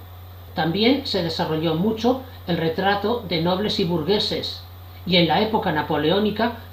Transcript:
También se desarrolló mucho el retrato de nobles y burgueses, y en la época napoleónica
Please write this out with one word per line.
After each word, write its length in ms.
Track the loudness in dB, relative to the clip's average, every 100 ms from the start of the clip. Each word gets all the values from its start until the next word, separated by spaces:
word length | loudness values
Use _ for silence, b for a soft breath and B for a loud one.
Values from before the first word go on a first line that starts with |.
| -16 -18 -18 -18 -10
También 520 | -2 0 4 4 4 0
se 160 | -2
desarrolló 520 | -2 -2 -2 0 0
mucho 480 | 2 0 2 2 0 B B -2
el 100 | 0
retrato 680 | 0 2 2 2 0 -2 -2
de 140 | 0
nobles 380 | 2 2 0 0
y 40 |
burgueses, 760 | 0 0 2 0 0 -4 -6 -10 -14 -18 -18 B
y 120 | 2 4
en 100 | 4
la 140 | 4
época 320 | 2 2 0
napoleónica 840 | 0 0 0 2 4 2 2 -2 -2 -10